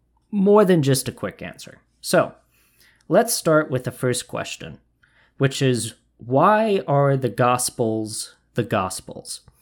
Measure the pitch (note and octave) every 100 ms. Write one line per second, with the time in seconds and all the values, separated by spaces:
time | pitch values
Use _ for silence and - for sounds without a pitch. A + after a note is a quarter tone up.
0 | _ _ - G#3 G3 G#3 G3+ F3 C3+ C3
1 | - - G2 - F2 - - - _ _
2 | - F3 F#2+ - _ _ _ _ _ _
3 | - E3+ A#3 - - D#3 D#3 C3 B2 -
4 | B2+ A#2+ - A2 G2+ - - - _ _
5 | _ _ _ - C3+ - C3+ B2 A2+ -
6 | _ _ A#2 C3 F3 G#3+ A3 G3 - C#3+
7 | C#3+ C3+ B2 - B2 B2 - - A2+ A2
8 | A2 G#2+ - _ _ - G#2 G#2+ F#2+ -
9 | - - - - _ _